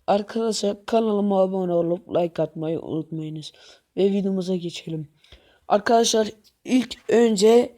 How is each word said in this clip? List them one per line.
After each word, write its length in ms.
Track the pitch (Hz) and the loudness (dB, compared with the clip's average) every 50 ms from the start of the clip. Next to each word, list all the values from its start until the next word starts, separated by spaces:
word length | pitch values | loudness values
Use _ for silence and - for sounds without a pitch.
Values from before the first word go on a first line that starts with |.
| - - | -2 0
Arkadaşlar 800 | 196 208 208 - - 226 226 226 208 - - 202 208 202 - | 0 0 0 -4 -6 -4 -2 -2 -4 -2 -2 -4 -4 -6 -6
kanalıma 560 | - 233 226 226 220 208 202 202 202 196 190 | -2 0 0 2 2 0 0 0 2 2 2
abone 320 | 190 185 190 190 185 175 175 | 2 2 0 -2 -2 0 0
olup 360 | 170 170 165 175 185 - - | 0 0 0 -2 -4 -6 -4
like 320 | - 165 175 170 - - | -2 -2 -2 -2 -2 -4
atmayı 380 | 160 151 - 160 156 156 165 - | -4 -4 -4 -8 -6 -6 -6 -6
unutmayınız. 720 | - 69 127 160 160 - 160 160 156 156 156 156 151 - _ _ - - - _ _ _ - 170 | -6 -6 -8 -8 -8 -8 -10 -10 -10 -10 -10 -12 -14 -16 _ _ -20 -20 -20 _ _ _ -4 0
Ve 60 | 190 | 0
videomuza 520 | 202 196 202 190 196 190 190 175 185 190 | 0 0 0 -2 -2 -2 -4 -4 -4 -4
geçelim. 520 | 175 175 170 - - - 165 165 156 151 - _ _ _ _ - _ _ _ _ _ _ - | -4 -4 -8 -10 -10 -12 -10 -8 -8 -10 -12 _ _ _ _ -20 _ _ _ _ _ _ 0
Arkadaşlar 600 | 196 208 202 - 233 233 233 226 - 220 214 208 - _ _ _ _ _ - | 0 0 2 2 2 2 2 2 0 0 -2 -2 -6 _ _ _ _ _ -6
ilk 320 | - 240 262 226 - - - _ - | 0 0 0 0 -2 -8 -14 _ 0
önce 680 | - 226 240 226 220 185 208 220 233 240 240 - - | 2 4 4 4 4 4 4 6 6 6 4 2 -6